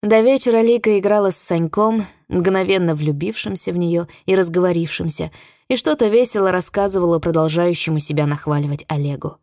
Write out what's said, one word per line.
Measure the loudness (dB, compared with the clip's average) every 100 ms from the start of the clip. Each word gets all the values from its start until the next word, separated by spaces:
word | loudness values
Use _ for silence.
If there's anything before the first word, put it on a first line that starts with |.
До | 4 4
вечера | 6 4 2 2
Лика | 4 2 2 2
играла | 2 2 2
с | 0
Саньком, | -2 -2 -2 0 0 0 -4 _ _
мгновенно | -2 0 0 0 0 0
влюбившимся | -2 -2 -4 -6 -6 -8 -6 -4
в | -2
нее | -2 -2 -4 -12 -2
и | 0
разговорившимся, | 2 2 0 0 -2 -4 -6 -6 -8 -12 -20 _ _
и | -2
что-то | -2 0 2
весело | 4 2 2 0
рассказывала | 0 -2 -2 -2 0 0 0
продолжающему | 0 0 0 0 0 0 -2 -4
себя | -2 -2 -2
нахваливать | -2 -2 -2 -2 -6 -4
Олегу. | -4 -4 -6 -10 -12